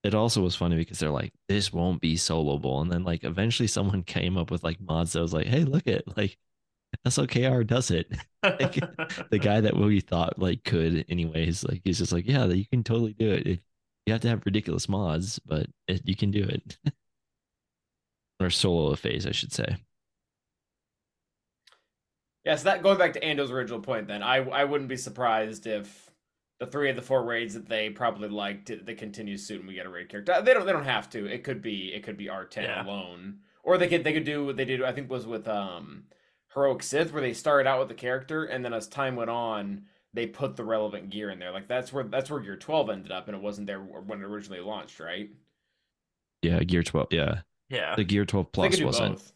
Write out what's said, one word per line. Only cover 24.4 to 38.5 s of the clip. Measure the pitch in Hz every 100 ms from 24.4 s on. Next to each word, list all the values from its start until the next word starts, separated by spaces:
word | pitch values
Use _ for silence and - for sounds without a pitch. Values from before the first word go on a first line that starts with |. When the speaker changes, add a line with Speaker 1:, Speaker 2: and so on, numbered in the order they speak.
| 131 135
Speaker 3:
wouldn't | 143 147 135
be | 127
surprised | 127 104 123 110 110 104 117
if | 107 101 - - _ _ _ _ _
the | 123
three | 143 143
of | 127
the |
four | 120 135
raids | 120 117 117
that | 110 101
they | 110 107
probably | 101 120 104 104
liked, | 104 101 101 -
it, | 104 98
they |
continue | 110 110 101 104 98
suit | - 98
and | 92
we |
get | 92 92
a |
raid | 90 90
character. | 104 101 185
They | 220
don't, | 254 190
they |
don't | 170
have | 139 113 -
to. | 117 101
It | 117
could | - 113
be, | 110 101 95
it | 101
could | 104 101
be | 101
R | 95 92
ten | -
Speaker 2:
Yeah. | 98 92 98
Speaker 3:
alone, | 101 90 87 95 101 _ _
or | - 180
they | 175
could, | 170
they | 156
could | 156
do | 143 147 143
what | 131
they |
did, | 131 127
I | 131
think | 127 131
was | 127 110
with, | 113 110
um, | 104 98 87 80 69 - _ _ _ _
Heroic | 139 139 120
Sith, | - 143 160
where | 147
they | 127
started | 117 156 143 131
out | 131
with | 131
the |
character, | 117 123 131 131 156
and | 156